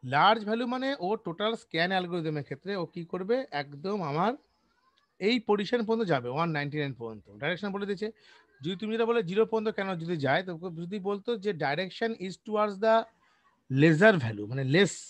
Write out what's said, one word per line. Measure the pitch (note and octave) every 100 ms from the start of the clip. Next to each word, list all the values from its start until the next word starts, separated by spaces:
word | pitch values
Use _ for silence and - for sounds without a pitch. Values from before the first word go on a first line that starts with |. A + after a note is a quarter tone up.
| B2+
Large | C#3 F3+ A3+ G#3
value | A3+ A#3+
মানে | B3+ C4+ C#4
ও | F3 G#3+
total | - E3 G#3 A3+
scan | - D#3+ F3
অ্যালগরিদমের | F#3+ F3+ F3 D#3+ D3+
ক্ষেত্রে | C#3 C#3 F3+ G3+
ও | E3+
কি | F3+ E3+
করবে? | F#3 F#3 B3 C4
একদম | C#3+ C#3+ C#3+ F3 G#3
আমার | E3 D3 G3 C4+ _ _ _ _ _ _ _ _
এই | F#3+ B3 A3
position | G#3 G#3 A#3+ G#3+
পর্যন্ত | A3+ G#3+
যাবে, | C#3+ A#2+
ওয়ান | C3+ E3+
নাইনটি | D#3 C#3+ D3+
নাইন | C#3+
পর্যন্ত। | A#2 A2+ A2 - G#2
direction | C#3+ F3 G3+
বলে | G3 G3+
দিয়েছে। | G3 G#3+ - _ - _ _
যদি | C#3+ F#3
তুমি | G#3+
যেটা | A3 A3+
বলে | A#3
জিরো | F3 F#3+ A3
পর্যন্ত | A3 G#3+ -
কেন | G3 F#3
যদি | E3 F3
যায়, | C3+ D3
তো | F#3 E3 F#3 D#3+
যদি | F3 G#3
বলতো | F#3+ G3+ G3+ A#3
যে | G3
direction | F3 C#3+ D3 F#3 - A3+ A3 F#3
is | F3+ -
towards | G#3+ G#3 G3 A3
the | A3+ - _ _ _ _ _ _ C3
lesser | D#3 D#3 G#3+ F#3+ A2+
value, | G#2 G#2
মানে | C3 C3+ D#3
less | G3 - -